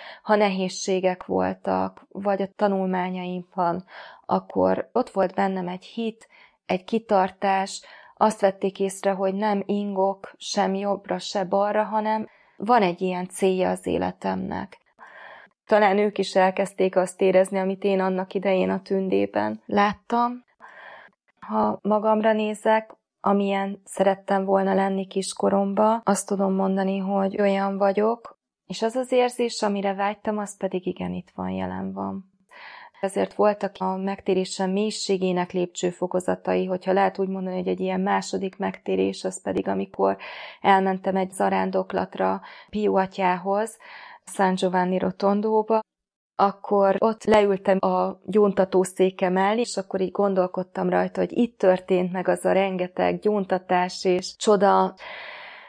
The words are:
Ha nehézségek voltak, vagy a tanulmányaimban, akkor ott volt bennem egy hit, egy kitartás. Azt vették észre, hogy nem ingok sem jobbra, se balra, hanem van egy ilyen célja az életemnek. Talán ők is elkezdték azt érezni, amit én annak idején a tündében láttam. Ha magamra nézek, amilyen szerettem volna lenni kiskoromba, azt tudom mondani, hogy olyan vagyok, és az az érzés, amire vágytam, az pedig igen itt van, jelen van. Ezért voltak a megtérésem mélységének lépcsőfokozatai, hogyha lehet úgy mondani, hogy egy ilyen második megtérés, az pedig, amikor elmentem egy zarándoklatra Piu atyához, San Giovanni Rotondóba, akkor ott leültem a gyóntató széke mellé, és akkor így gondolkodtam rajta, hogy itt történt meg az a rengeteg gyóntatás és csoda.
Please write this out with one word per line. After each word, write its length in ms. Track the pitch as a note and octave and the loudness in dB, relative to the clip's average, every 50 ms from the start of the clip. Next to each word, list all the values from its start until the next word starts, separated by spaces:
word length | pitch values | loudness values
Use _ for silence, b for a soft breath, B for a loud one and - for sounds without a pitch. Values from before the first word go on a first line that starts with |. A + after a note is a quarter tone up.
| B B B B | B B B B
Ha 140 | - - G#3+ | -2 0 2
nehézségek 880 | G#3 G#3 G3 F#3+ F#3+ F#3 F#3 - - - G3+ F#3+ F#3 F#3 F#3 F3+ F3 - | 2 2 2 0 -2 -4 -4 -6 -6 -4 -2 0 0 0 0 0 -2 -4
voltak, 800 | - F#3 F#3 F#3 F#3 F#3 F#3+ - G3 F#3 F#3 F#3+ F#3 - - - _ | -4 -2 0 0 -2 -2 -4 -4 -2 0 0 -2 -4 -6 -12 -20 _
vagy 340 | - G3 G3 G3+ G3 F#3+ | -12 -6 -2 -2 0 0
a 60 | G3 F#3+ - | -2 -6 -2
tanulmányaimban, 1300 | - G#3+ G3+ G3 F#3+ F#3+ F#3 F#3 F#3 F3+ F#3 F#3 F#3 F3+ F3+ F3+ F3+ F3+ - _ F#3+ F3 E3+ E3+ F#3 F#3 B B B B B B B B | -2 0 0 2 0 0 -2 -2 -2 -2 -4 -6 -6 -8 -8 -8 -8 -10 -8 _ -2 -2 0 -2 -4 -6 B B B B B B B B
akkor 640 | - F#3+ F#3+ F#3+ - - F#3+ F#3 F#3 F#3 - - - | -2 -2 -2 -2 -4 0 2 2 2 2 0 -2 -2
ott 180 | - B3 B3+ - | -2 -2 -2 -2
volt 240 | - G3 F#3+ F#3 - | 0 0 0 0 0
bennem 340 | G3+ G3 F#3+ F#3+ F#3 F3 F3 | 0 -2 0 -2 -4 -6 -6
egy 160 | F3+ F#3 - | -8 -10 -14
hit, 440 | - - A#3 A#3 A3 A3 _ - b b b b b b b _ | -12 -10 -6 -6 -6 -8 _ -14 b b b b b b b _
egy 180 | - F#3 F#3 - | -4 -4 -4 -2
kitartás. 1000 | - A#3 A3 A3+ - G#3 F#3 F#3 G3 - _ G#3 G3 F#3+ F#3+ F#3+ G3 - - B B B B B B B | -2 -4 -4 0 2 2 2 2 2 -2 _ -2 0 0 0 -2 -4 -8 -12 B B B B B B B
Azt 240 | - G#3+ A3 A3 - | 0 2 2 2 2
vették 400 | G3+ G3 F#3+ G3 - F#3+ F#3+ - | 2 0 2 0 -2 -4 -2 -2
észre, 300 | G3 F#3+ F#3+ - - G3 | -2 -4 -2 -2 -2 -2
hogy 240 | G3 F#3 G3 F#3+ F#3+ | 0 0 0 -2 0
nem 280 | G3 G#3+ G#3+ G3+ G3 F#3+ | 0 0 0 0 0 -2
ingok 680 | - G3+ G3+ G3+ G3+ G3 F#3+ F#3+ G3 G3 G3 - - - | -2 -4 -4 -4 -2 -2 0 0 0 0 -4 -10 -18 -18
sem 380 | _ - - - G3+ F#3+ F#3+ F#3+ | _ -12 -4 -2 0 0 0 0
jobbra, 440 | G3 G3+ G3+ G3 F#3+ - - F3+ F#3 | -2 -2 -2 -4 -4 -4 -6 -6 -6
se 260 | - - - G3+ F#3 | -6 -6 -4 -4 -2
balra, 400 | F3+ G3 G3 G3+ G#3 G#3 G#3+ G#3+ | 0 0 0 2 2 2 0 0
hanem 440 | G3 G#3+ G#3+ G#3+ G#3+ A3 G#3+ - b b b b b b | 0 -2 -2 0 0 -2 -2 -4 b b b b b b
van 260 | - G3 G#3+ B3 A#3+ | -6 0 2 4 6
egy 180 | F#3+ F3 F3 - | 4 4 2 0
ilyen 280 | F#3+ F#3 F3+ F3+ F#3 F#3 | -2 -2 -2 -4 -6 -8
célja 420 | - - G3 F#3+ F#3 F#3 F3+ F3+ | -2 0 2 2 2 2 2 0
az 160 | F#3 F#3 - | 0 -2 -2
életemnek. 960 | F#3 - E3+ F3+ F#3 F#3 _ - F#3+ F#3+ F#3+ F#3+ - - F#3+ F#3+ - - - B B B B B B B B B B B B B B _ _ _ - | -2 -2 0 -2 -2 -4 _ -4 -4 -4 -4 -4 -6 -6 -8 -8 -10 -14 -20 B B B B B B B B B B B B B B _ _ _ 2
Talán 280 | G#3+ G#3 G#3+ G3 F#3+ G#3 | 4 4 6 4 4 4
ők 200 | G#3 G#3 G3 - | 2 2 0 -2
is 180 | G3 - - | -4 0 2
elkezdték 600 | F#3+ F#3 F#3+ F#3 G3+ G3 F#3 - - F#3+ F#3+ - | 4 4 4 2 0 -2 -2 0 0 0 2 2
azt 240 | F#3+ F#3 F#3 - - | 2 0 0 0 0
érezni, 380 | G3+ F#3+ F#3 F#3 F#3+ - G3 F#3+ | 2 4 6 4 4 4 0 -2
amit 260 | F#3+ F#3+ F#3+ F#3+ - | -2 -2 -2 -2 0
én 160 | G3+ G3 F#3+ | 0 2 2
annak 340 | F#3 F#3+ F#3 F#3 F#3 F#3 - | 2 0 0 -2 -4 -4 -4
idején 360 | F#3+ F#3+ G3 F#3+ F#3 F#3 F#3 | -2 0 2 2 2 2 0
a 120 | F#3+ F#3+ | 0 -2
tündében 800 | F#3+ - G3 F#3+ F#3+ F#3+ F#3+ - G3+ G3+ - G#3 G#3 G#3+ A3 G#3+ _ | -2 -2 -2 -2 0 0 0 0 0 0 0 -2 -2 -2 -4 -8 _
láttam. 800 | - G3+ G3+ G3+ G#3 G3+ - _ - A#3+ A#3+ A#3+ A#3+ B3 B3 - _ B B B B B B B B B B B B _ _ _ _ _ _ | -2 2 2 2 2 0 -4 _ -4 0 0 0 0 -2 -6 -14 _ B B B B B B B B B B B B _ _ _ _ _ _
Ha 380 | - G3+ G#3+ G#3+ G#3+ A3 A3 - | -10 -4 -2 0 0 0 -2 -2
magamra 500 | - G3+ G#3+ G#3+ G#3 A3 A3 G#3+ G#3+ A3 | -2 0 0 2 2 2 2 4 4 2
nézek, 640 | A3 G#3+ G#3+ G#3+ G#3+ - - A3 A3 A3 A3 - - _ _ _ _ _ | 2 2 0 -4 -4 -2 0 2 2 2 0 -4 -12 _ _ _ _ _
amilyen 600 | - G3+ G3+ G3+ G3+ G3 G3 G3 G3 G3 G3+ - _ | 0 2 2 2 2 0 0 -2 -2 -4 -6 -10 _
szerettem 600 | - - - F#3+ G3 F#3+ F#3+ G3 - G3 G3 F#3+ | -8 -2 0 2 2 2 0 0 -2 0 0 2
volna 300 | F#3+ G3 G3 F#3+ F#3+ F#3+ | 2 2 2 2 2 2
lenni 320 | F#3+ G3 G3 F#3+ G3 F#3+ | 2 2 0 0 -2 -4
kiskoromba, 920 | F#3+ - G3 F#3+ - - - G3+ G3+ G3 G3 G3 G3 G3 G#3 G#3+ A3 A3+ A3+ - | -4 -6 -6 -6 -6 -4 -2 0 2 2 2 2 0 2 2 2 2 2 0 0
azt 220 | G3 G3+ G3 - | 0 0 0 -2
tudom 280 | - G#3 F#3+ G3 G3 F#3+ | -2 -2 0 0 0 0
mondani, 440 | F#3+ F#3+ F#3+ F#3+ G3 F#3+ F#3+ G3 G3 | 0 0 0 0 0 0 -2 -2 -2
hogy 420 | F#3+ F#3+ G3+ G3 G3 F#3+ G3+ G#3 | -2 -2 0 0 0 0 0 0
olyan 380 | G3+ G3 G3 G3 G3 G3 G3 F#3+ | 2 2 2 0 0 -2 0 0
vagyok, 600 | G3+ G3 F#3+ G#3 G#3 A3+ A#3 A#3 - - - _ _ _ _ _ _ | 2 2 2 2 0 0 0 -2 -8 -14 -20 _ _ _ _ _ _
és 160 | - F#3 - | -14 -6 -4
az 120 | A3+ A3+ A#3 | -2 -2 -2
az 180 | C4 B3+ - | -2 -2 0
érzés, 500 | B3+ B3 B3 B3 B3 - A#3+ A#3 - - | 2 2 2 2 0 -2 -4 -4 -2 -2
amire 320 | A3 G#3 G3+ G3+ G3 G3 F#3+ | -2 -2 -2 -2 -2 -2 -2
vágytam, 440 | G3 G3+ G3+ G#3+ G#3 - A3 G#3 G#3 | -2 -2 -2 -4 -4 -4 -4 -4 -4
az 180 | G3+ G3 - | -6 -8 -6
pedig 300 | - G3 F#3 F#3 F3+ F#3 | -6 -4 -4 -4 -4 -4
igen 260 | F#3 F3+ - F3+ F3+ | -4 -6 -6 -6 -6
itt 180 | F3+ F3+ - _ _ | -6 -8 -10 _ _
van, 160 | - - - | -8 -6 -6
jelen 420 | - F#3+ - F3+ F#2 F#2+ F#2+ F#2+ | -4 -4 -4 -4 -6 -6 -6 -8
van. 380 | - G2 G2 G2 F#2+ G2 F#2+ _ _ _ _ B B B B B B B B B B B | -6 -6 -6 -6 -6 -8 -12 _ _ _ _ B B B B B B B B B B B
Ezért 340 | - F#3+ - G3+ F#3+ F#3+ - | -6 -4 -2 -2 -2 -2 0
voltak 400 | - G#3 G#3 G3+ G#3 G3+ F#3+ - - | 2 2 2 2 0 -4 -8 -6 -6
a 180 | F#3+ F#3+ F#3+ | -4 -4 -4
megtérésem 760 | F#3+ F#3+ G3 G3 - - - F#3 F#3 F#3 F#3 - - F#3+ F#3 | -4 -4 -6 -6 -4 -2 0 0 0 0 -2 -4 -4 -2 -2
mélységének 840 | F#3+ G3+ G#3+ G#3+ G#3 - - - G3 F3+ F#3 F#3 F3+ F3+ F3+ - | 0 0 -2 -2 -4 -4 -4 -2 -2 0 0 0 0 0 -2 -2
lépcsőfokozatai, 1120 | - F3+ F3 F3 - - F#3 F3+ F3 - F3+ F3+ - F#3 F3+ F#3 F#3 F#3 - F#3+ F#3 F#3 F#3 | -2 -4 -4 -4 -4 -4 -4 -4 -2 -4 -4 -4 -4 -2 -2 -2 -2 -2 -2 -2 0 0 0
hogyha 280 | F#3 F#3 F3+ - F#3+ | -2 -4 -4 -2 0
lehet 260 | F#3 G3 G3 F#3+ F#3+ G3 | 2 2 2 2 0 -2
úgy 100 | G3 F#3+ | -4 -4
mondani, 280 | F#3+ F#3+ F#3 F#3 F#3 | -4 -4 -4 -4 -4
hogy 120 | F#3 F3+ F#3+ | -4 -2 -2
egy 120 | F#3 F#3 | -2 -2
ilyen 200 | F#3 F#3 F#3 F#3 | -2 -2 -2 0
második 560 | F#3+ G3+ G3 G3 F#3+ - G3 F#3 G3 F#3 - | 0 0 0 0 -2 -4 -4 -4 -4 -6 -6
megtérés, 680 | - F#3+ F#3+ F#3 - - G3 F#3+ F#3+ - - F#3+ - - | -4 -6 -6 -6 -6 -6 -2 0 0 0 0 -2 -4 -6
az 180 | F#3+ F#3 - | -8 -8 -6
pedig, 260 | - - - - - G3 | -6 -4 -4 -2 -2 -2
amikor 480 | G3 F#3+ G3 F#3+ - - G3 G3 G3 B B B B B B B B B | -2 -4 -4 -6 -2 0 0 0 0 B B B B B B B B B
elmentem 560 | - G3+ G3 F#3+ F#3+ F#3+ F#3+ F#3+ - F#3+ F#3 | 2 4 4 4 4 2 -2 -2 -2 -2 -2
egy 140 | F#3+ F#3 F#3 | -2 -2 -2
zarándoklatra 1120 | - - G3+ G3 G3 F#3+ F#3+ F#3+ F#3 F#3+ F#3 F#3+ G3 F3 F#3 - - F#3+ F#3+ F#3 G3 F#3+ B B B B B B | -2 -2 0 0 0 0 0 0 -2 -2 -4 -2 -2 -4 -4 -4 -4 -2 0 0 0 -2 B B B B B B
Piu 260 | - G#3+ G#3 G3 F#3+ | -6 -2 0 2 2
atyához, 840 | G3 F#3+ F#3+ F#3+ G3 F#3+ F3+ F3+ F3+ F3+ G3 G3 G#3 A3 A3+ - B B B B B B B B B _ - | 2 0 0 -2 -2 0 0 0 0 -2 -2 -2 -2 -2 -4 -8 B B B B B B B B B _ -8
San 220 | - - G3 F#3 F#3 | -2 0 2 2 2
Giovanni 440 | F#3 G3 F3+ F3+ F3+ F3+ F3+ F#3 F#3 | 2 0 0 2 2 2 2 0 0
Rotondóba, 800 | - F#3+ F#3 - G3+ G3 G3+ G#3 G#3 A3 A3 A3 G#3+ G#3+ A3 A3 - _ _ _ _ _ _ _ _ _ _ | 0 -2 -2 0 0 2 2 2 0 0 0 0 2 2 0 0 -2 _ _ _ _ _ _ _ _ _ _
akkor 600 | - G3 G3+ G3 - - - G#3 G3+ G3 G3 F#3+ G3 | 0 2 2 0 -2 -4 0 2 4 4 4 4 2
ott 260 | - A3+ A3 - - | 2 0 0 0 2
leültem 540 | G#3 A3 G#3+ G3+ G3+ G3 F#3+ - G3+ F#3+ F#3+ | 4 6 6 6 4 2 2 2 2 2 2
a 400 | - F#3+ F#3 F#3 F#3 F#3+ F#3+ - - | 2 2 2 2 0 -2 -4 -8 -6
gyóntató 580 | F#3+ F#3+ G#3+ G#3 G3 F#3+ G3+ F#3+ F#3+ - F#3 | 0 4 4 4 6 4 2 2 4 4 2
széke 460 | F#3 F#3 - - F#3 F#3+ F#3+ - F#3+ F3+ | 2 2 2 2 2 2 2 2 0 2
mellé, 320 | F#3 F#3+ F#3+ G3+ A3 A#3+ | 2 2 2 2 2 0
és 160 | A#3+ - - | -2 -2 -4
akkor 240 | G3+ F#3+ - - F#3+ | -6 -6 -4 -4 -2
így 100 | F#3+ F3+ | -2 -2
gondolkodtam 800 | - - G3+ G3 G3 F#3 F3+ F#3 - F#3 F#3 - - F#3+ F3+ F3+ | 0 0 0 2 2 2 2 0 -2 -4 -6 -6 -4 -2 0 2
rajta, 320 | F3+ F3+ F#3 F#3 - F#3 | 2 2 2 0 0 -2
hogy 180 | F3+ F3 - A#3 | -2 0 0 0
itt 200 | A#3+ A#3 - - | 0 0 0 2
történt 540 | - F#3 F#3 F#3 - - F#3+ F3+ F3+ F3+ | 4 4 4 4 2 0 0 2 2 0
meg 160 | F#3 F#3 F3 F#3 | -2 -2 0 0
az 160 | F3 F3+ - | 0 2 2
a 80 | F3+ | 2
rengeteg 640 | F3+ F#3+ G3 F#3+ F#3 F3+ F3+ F3+ - F3+ F3+ F3+ F3 F3 | 2 2 2 0 0 -4 -4 -4 -2 0 0 0 0 0
gyóntatás 840 | - G#3 G#3+ G#3 F#3 F#3+ F#3+ F#3 F#3 - F#3 F3+ F3+ F3+ - - - | 0 0 0 0 0 -2 -2 -4 -2 0 0 0 0 -2 -4 -2 0
és 320 | F#3+ F3+ F3+ F#3 - - | 0 0 0 -2 -6 -10
csoda. 580 | - - A3+ G#3 F#3+ G3+ G3 F#3+ F#3+ F#3+ - B B B B B B B B B B B B B B B | -2 2 4 4 6 6 6 6 4 4 2 B B B B B B B B B B B B B B B